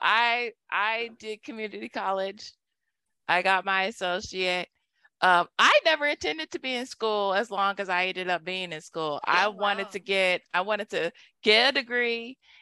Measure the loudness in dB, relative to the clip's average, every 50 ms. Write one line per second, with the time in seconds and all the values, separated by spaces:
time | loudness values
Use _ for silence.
0 | 2 2 4 4 4 2 0 0 -2 -6 -8 _ _ _ -4 -2 -2 -2 -2 -4
1 | -6 -8 -10 -12 -12 -10 -10 -10 -12 -12 -10 -8 -8 -8 -8 -10 -12 -10 -8 -6
2 | -4 -2 -2 -2 -2 -4 -6 -10 -16 -20 -20 _ _ _ _ _ _ _ _ _
3 | _ _ _ _ _ 0 0 2 2 2 2 2 0 0 0 0 0 -2 -4 -4
4 | -4 -2 -2 -2 -4 -8 -6 -4 -2 -2 -2 -2 -4 -8 _ _ _ _ _ _
5 | _ _ _ _ 4 6 6 6 4 2 _ 4 6 6 6 6 6 4 2 2
6 | 2 -2 -2 -2 -2 -4 -4 -4 -6 -8 -10 -8 -8 -6 -6 -6 -6 -8 -8 -6
7 | -4 -2 0 0 0 0 0 0 0 -2 -2 0 0 0 0 -2 -4 -2 0 0
8 | 0 -2 -2 -4 -2 -2 -2 -2 -2 -6 -8 -8 -8 -8 -10 -12 -12 -10 -8 -6
9 | -4 -4 -4 -4 -2 0 2 2 2 0 0 -2 -2 -2 -2 -2 -4 -8 -10 -12
10 | -6 -2 0 2 2 2 0 0 -4 _ -4 -4 -2 -2 -2 -4 -4 -6 -4 -4
11 | -4 -4 -6 -10 -18 _ _ _ 4 6 6 6 6 4 4 2 -2 -2 -2 -2
12 | 0 -2 -2 -4 -6 -10 -16 -18 _ _ -20 -20